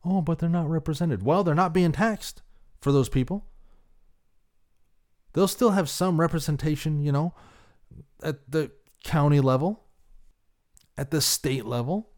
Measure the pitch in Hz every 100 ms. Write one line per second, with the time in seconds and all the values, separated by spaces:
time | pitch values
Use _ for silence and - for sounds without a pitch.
0 | 175 190 165 165 170 175 156 160 156 151
1 | 170 110 101 170 180 151 185 175 175 135
2 | 220 214 - - - - - - - 139
3 | 127 131 123 196 - - - - _ _
4 | _ _ _ _ _ _ _ _ _ _
5 | _ _ _ - 190 - 240 196 160 -
6 | 180 165 165 165 143 147 151 151 156 151
7 | 147 139 165 - - - - _ _ -
8 | - _ 156 139 - 156 139 - _ _
9 | - 160 147 147 135 127 160 214 _ _
10 | _ - - _ _ _ _ _ _ -
11 | 139 160 139 - 139 135 113 120 120 190
12 | 220